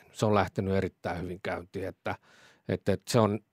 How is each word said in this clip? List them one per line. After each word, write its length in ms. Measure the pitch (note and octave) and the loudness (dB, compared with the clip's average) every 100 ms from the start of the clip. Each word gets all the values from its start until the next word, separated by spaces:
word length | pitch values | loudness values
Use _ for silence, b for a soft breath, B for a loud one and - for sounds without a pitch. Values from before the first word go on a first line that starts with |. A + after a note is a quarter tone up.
| - | -14
Se 140 | - A2 | -2 2
on 80 | |
lähtenyt 400 | G#2 F#2+ - F#2+ | 2 2 -2 0
erittäin 480 | F#2+ F#2 - - F2 | 0 0 -4 -8 -6
hyvin 180 | F2+ F2+ | -8 -8
käyntiin, 440 | - F2+ F2 F#2+ F#2 | -8 -8 -8 -10 -10
että, 260 | - - F#2 b b b b b | -8 -8 -8 b b b b b
että, 240 | F#2+ - | -4 -2
että 200 | F#2+ - | -2 2
se 80 | B2 | 4
on, 180 | G#2+ G#2 - | 4 2 -8